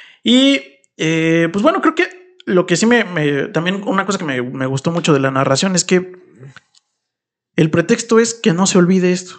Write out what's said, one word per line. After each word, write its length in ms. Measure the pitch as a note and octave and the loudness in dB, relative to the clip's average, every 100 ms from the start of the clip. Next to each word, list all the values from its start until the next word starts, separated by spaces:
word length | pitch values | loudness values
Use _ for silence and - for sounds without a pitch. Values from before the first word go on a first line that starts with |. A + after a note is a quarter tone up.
| - _ | -20 _
Y, 380 | A3 B3 C#4 C4+ - _ _ - | 2 4 4 0 -4 _ _ -6
eh, 520 | D#3+ D#3+ E3 E3 E3 | -2 0 0 2 0
pues 100 | G3 | 0
bueno, 200 | C4+ F#4 | 0 0
creo 120 | - | 0
que 420 | - F#4 - - _ - | 0 -4 -6 -20 _ -2
lo 180 | F#3 F3 | 0 2
que 100 | E3 | 0
sí 100 | A3+ | 2
me, 180 | A#3+ | 2
me, 440 | F#3 E3+ D3 C#3+ - | 0 -2 -2 -2 -2
también 340 | D#3+ F3 G3 - | -4 -4 -4 -4
una 200 | F#3+ F#3+ | -2 -2
cosa 100 | F#3+ | -4
que 60 | |
me, 160 | D#3+ B2+ | -4 -6
me 220 | B2 C#3 C3 | -6 -6 -4
gustó 240 | C3+ E3+ | -4 -4
mucho 220 | E3+ E3 | -2 2
de 80 | C#3 | 2
la 100 | C3+ | 2
narración 440 | C3+ C3+ C3+ F#3+ | 0 0 0 0
es 100 | F3+ | -2
que 280 | - F#3 F#3 - - G2 C#3 - _ _ _ _ _ _ _ _ _ - | 0 0 -2 -12 -20 -20 -20 -20 _ _ _ _ _ _ _ _ _ 0
el 140 | D#3 | 0
pretexto 480 | E3+ E3+ A3+ - A3+ | 2 0 -2 0 2
es 140 | A3+ | 0
que 180 | - G#3+ | -2 -2
no 120 | E3+ F#3+ | 0 2
se 120 | F#3+ | 2
olvide 340 | F3 F#3+ F3+ | 2 2 0
esto. 220 | F3+ - | -2 -6